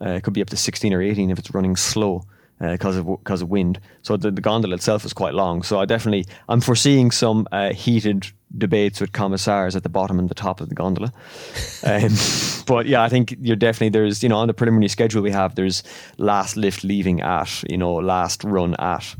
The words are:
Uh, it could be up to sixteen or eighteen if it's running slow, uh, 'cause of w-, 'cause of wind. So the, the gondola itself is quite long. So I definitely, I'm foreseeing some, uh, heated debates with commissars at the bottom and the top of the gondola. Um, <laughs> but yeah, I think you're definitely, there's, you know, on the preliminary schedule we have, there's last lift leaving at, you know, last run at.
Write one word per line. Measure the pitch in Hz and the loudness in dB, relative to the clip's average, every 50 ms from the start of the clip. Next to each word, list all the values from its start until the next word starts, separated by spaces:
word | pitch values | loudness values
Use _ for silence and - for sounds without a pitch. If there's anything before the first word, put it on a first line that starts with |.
| - | -6
Uh, | 95 | -6
it | 90 92 - | -4 -4 -4
could | 107 98 | -4 -2
be | 98 95 | -2 -4
up | - | -4
to | 104 | -4
sixteen | - - 101 - - - 107 95 | -4 -4 -4 -4 -2 -2 0 0
or | 90 | 2
eighteen | 92 101 107 101 95 92 | 0 0 0 0 0 0
if | 92 85 | -2 -2
it's | - - - | -4 -6 -4
running | 98 95 92 92 | -2 0 0 0
slow, | - - - - 107 107 101 90 90 - - - _ _ _ _ - | 0 -2 -2 0 0 0 0 0 -4 -6 -12 -18 _ _ _ _ -6
uh, | 85 82 87 87 | -4 -4 -2 -2
'cause | - 98 92 | -2 -2 -2
of | 92 85 | -2 -2
w-, | 87 92 - - | -4 -4 -6 -4
'cause | - 98 85 | -4 -4 -4
of | 87 85 | -2 -2
wind. | 101 98 90 87 95 101 - - - _ - | 0 0 2 0 -2 -4 -6 -14 -20 _ -4
So | - 107 98 | -2 -2 0
the, | 107 107 | 0 -2
the | 98 92 - | -2 0 0
gondola | 107 110 113 110 95 90 | 0 2 2 0 0 -2
itself | 87 - 117 107 101 - | -2 0 0 0 0 -2
is | 101 - | -6 -4
quite | - 95 78 71 | -2 -2 0 0
long. | 95 95 87 85 87 87 | 0 0 0 0 -2 -2
So | - 107 98 | 0 0 0
I | 98 | 2
definitely, | 98 113 110 - 113 101 98 90 98 - - - - | 2 0 0 0 0 0 0 -2 -4 -10 -12 -4 0
I'm | 113 120 | 2 2
foreseeing | 117 127 120 117 - 143 143 135 123 120 - | 4 4 2 4 4 6 6 6 6 4 4
some, | - 123 113 110 110 101 - | 2 2 2 2 2 0 -2
uh, | - 98 98 98 104 | -2 -2 -2 -2 -2
heated | - - 120 117 113 107 107 101 98 95 - - _ _ - - | -2 0 2 2 2 2 2 0 0 -2 -6 -12 _ _ -14 -6
debates | - 110 92 110 104 104 101 101 - | -4 0 2 2 2 2 0 0 -2
with | 101 98 - | -6 -4 -2
commissars | - 101 98 95 95 - 110 101 101 92 92 92 | -2 -2 -2 -2 -2 0 0 2 2 0 0 -2
at | 92 92 | -4 -4
the | - | -2
bottom | - 98 95 98 92 90 | -2 -2 0 0 0 0
and | 90 87 | 0 -2
the | - | -4
top | - 104 95 92 85 | -4 -4 -4 -4 -4
of | 80 - | -6 -8
the | - | -6
gondola. | - 85 95 92 - 104 127 - - - - - - - - - - - - - - - | -4 -2 -2 -2 -2 -4 -6 -8 -10 -16 -20 -18 -18 -16 -12 -10 -10 -10 -10 -10 -4 0
Um, | - 104 104 113 107 107 101 - - - - | 0 2 2 4 2 2 2 0 0 -2 -2
<laughs> | - - - - - | -4 -4 -6 -4 0
but | - 127 117 117 | 2 2 2 4
yeah, | 139 135 120 113 | 4 4 4 4
I | 117 | 4
think | 127 127 120 - 123 - | 4 2 2 0 -2 -4
you're | 131 117 113 | 0 0 2
definitely, | 101 117 113 113 - 117 110 | 4 4 2 2 2 2 2
there's, | 104 110 107 104 101 104 127 | 4 4 2 2 2 0 2
you | 120 | 2
know, | 110 107 | 2 2
on | 117 113 | 2 0
the | 110 | 0
preliminary | - 120 117 113 113 104 98 | 2 2 4 4 4 4 4
schedule | - - 117 110 110 110 98 | 2 2 0 2 2 0 0
we | 104 | 0
have, | 98 98 95 92 - | 2 0 0 0 0
there's | 92 95 95 90 - - - - - - - - | 0 0 0 -2 -2 -6 -10 -16 -20 -20 -16 -8
last | - 98 104 104 98 95 92 - | -2 0 2 2 2 0 -2 -2
lift | 113 104 98 95 - - | 0 0 0 0 -2 -2
leaving | 95 101 101 90 95 90 80 | -2 0 0 2 2 0 0
at, | 53 76 90 80 - - - - - - | 0 0 -2 -2 -2 -4 -6 -8 -6 -4
you | 80 | -2
know, | 92 90 87 87 | -2 0 0 0
last | 82 90 92 92 90 85 85 - - - | 0 0 0 2 2 0 0 -2 -4 -4
run | 104 98 92 87 85 - - | 0 0 2 2 0 0 -2
at. | 76 90 85 - - - - - | -2 -2 -2 -4 -6 -10 -14 -14